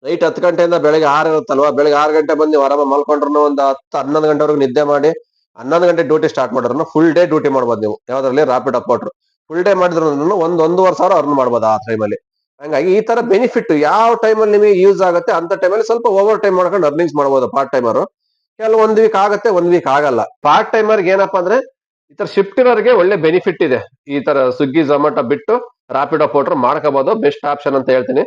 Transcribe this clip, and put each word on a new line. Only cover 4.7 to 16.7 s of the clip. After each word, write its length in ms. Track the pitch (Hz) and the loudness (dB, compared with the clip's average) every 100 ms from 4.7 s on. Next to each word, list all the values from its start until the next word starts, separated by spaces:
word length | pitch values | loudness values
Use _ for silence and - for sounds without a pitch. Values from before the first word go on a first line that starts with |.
| 123 147 | 0 0
ಮಾಡಿ, 180 | 143 147 160 _ _ _ _ | 2 0 -2 _ _ _ _
ಹನ್ನೊಂದು 260 | 120 165 175 | -4 0 2
ಗಂಟೆ 120 | 170 147 | 0 0
ಡ್ಯೂಟಿ 180 | 156 151 | 0 0
ಸ್ಟಾರ್ಟ್ 200 | 151 127 123 | -2 -4 -2
ಮಾಡಿದ್ರು 300 | 120 123 165 | -4 -4 -4
ಫುಲ್ 160 | 156 165 156 | 0 2 2
ಡೇ 60 | 175 | 2
ಡ್ಯೂಟಿ 180 | 156 143 135 | 0 0 -2
ಮಾಡ್ಬೋದು 260 | 120 113 107 | -2 -2 -4
ನೀವು. 100 | 104 - | -8 -8
ಯಾವ್ದ್ರಲ್ಲಿ? 320 | 127 135 127 147 | -6 -2 0 0
ರಾಪಿಡ್ 260 | 127 123 123 | 0 -2 -4
ಅಪೋರ್ಟರ್. 300 | - 117 - - _ _ _ | -2 -4 -4 -16 _ _ _
ಫುಲ್ 160 | 160 185 | -4 0
ಡೇ 40 | 190 | 2
ಮಾಡಿದ್ರು 240 | 180 165 160 143 156 202 160 | 0 0 -2 0 -2 0 -2
ಒಂದ್, 140 | 175 160 | 0 0
ಒಂದೂವರೆ 300 | 180 185 160 | 2 0 2
ಸಾವಿರ 140 | 185 185 | 0 2
ಅರ್ನ್ 140 | 143 143 | 0 0
ಮಾಡ್ಬೋದು 260 | 127 120 110 | 0 0 0
ಆ 40 | 110 110 | -2 -4
ಟೈಮಲ್ಲಿ. 300 | 113 107 104 _ _ _ _ | -4 -4 -6 _ _ _ _
ಹಂಗಾಗಿ 280 | 143 151 170 190 | -6 -2 0 0
ಈ 20 | 220 | 0
ತರ 100 | 233 233 | -2 0
ಬೆನಿಫಿಟ್ 380 | 190 247 247 - 156 147 | 0 0 -2 -2 0 2
ಯಾವ 220 | 190 233 233 | 2 2 2
ಟೈಮಲ್ಲಿ 280 | 220 220 220 208 | 0 2 2 2
ನಿಮಗೆ 180 | 208 196 | 4 4
ಯೂಸ್ 160 | 190 185 185 | 4 4 2
ಆಗುತ್ತೆ 240 | 175 170 180 | 0 0 -4
ಅಂತ 140 | 170 190 | -2 -2
ಟೈಮಲ್ಲಿ 240 | 180 208 226 | 0 -2 -2
ಸ್ವಲ್ಪ 160 | 233 233 196 | -2 0 2
ಓವರ್ 180 | 202 214 | 2 2
ಟೈಮ್ 140 | 202 185 | 0 0
ಮಾಡ್ಕೊಂಡು 260 | 180 | 0